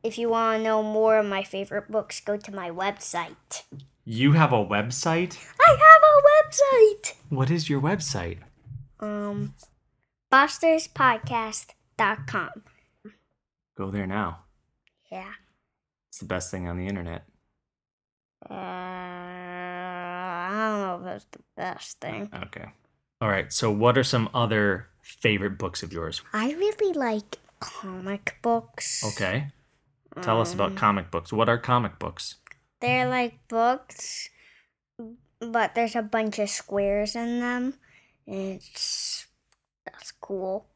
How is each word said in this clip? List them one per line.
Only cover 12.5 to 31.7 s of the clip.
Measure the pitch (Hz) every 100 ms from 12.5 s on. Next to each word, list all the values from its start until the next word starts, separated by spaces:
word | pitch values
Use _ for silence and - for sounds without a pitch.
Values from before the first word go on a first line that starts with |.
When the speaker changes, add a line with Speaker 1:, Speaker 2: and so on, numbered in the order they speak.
| 220 _ _ _ _ 214 _ _ _ _ _ _ -
Speaker 2:
Go | 98
there | 101 95
now. | 101 92 82 _ _ _ _ _ _ _
Speaker 1:
Yeah. | 190 190 214 _ _ _ _ _ _ _
Speaker 2:
It's | -
the | -
best | 92 -
thing | 95 87
on | 90
the | 92
internet. | 101 85 82 - _ _ _ _ _ _ _ _ _ _ _ -
Speaker 1:
Uh, |
I | 190 185 185 180 185 180 180 180 180 180 180 180 180 180 180 175 180 185 175 180
don't | 208 220 208
know | 190 -
if |
that's | 180 - -
the | - _ -
best | 185 - - -
thing. | - 110 208
Speaker 2:
Okay. | - - - - _ _ _ _ _
All | 110
right. | 98 95
So | - 113
what | 104 117 127
are |
some | 127 123 113
other | 127 117 107 104 92 - _
favorite | - - 113 101 98 95
books | 95 87
of | 87
yours? | 85 80 78 -
Speaker 1:
I | 214 240
really | 320 403 427 403
like | 330 247 214 208 - _ _
comic | - - 196 185 190 202 - -
books. | 240 233 226 - - - 107
Speaker 2:
Okay. | - 95 117 143 _ _ _ _ _ _ -
Tell | 180 113
us | 110
about | 95 98
Speaker 1:
Um, | 95
Speaker 2:
comic | 107 98 85
books. | 85 -
What | 107 113
are | 120
comic | -